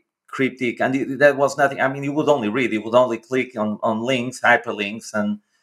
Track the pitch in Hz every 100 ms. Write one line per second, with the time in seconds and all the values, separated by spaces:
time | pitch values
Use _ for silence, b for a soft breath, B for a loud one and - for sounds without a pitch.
0 | _ _ _ - 131 127 123 - 117 135
1 | 127 131 143 135 139 151 143 139 131 139
2 | 139 147 147 143 104 123 117 107 110 120
3 | 123 113 - 131 123 113 107 104 113 110
4 | 120 127 123 - 117 117 117 101 101 113
5 | - 107 104 104 _ _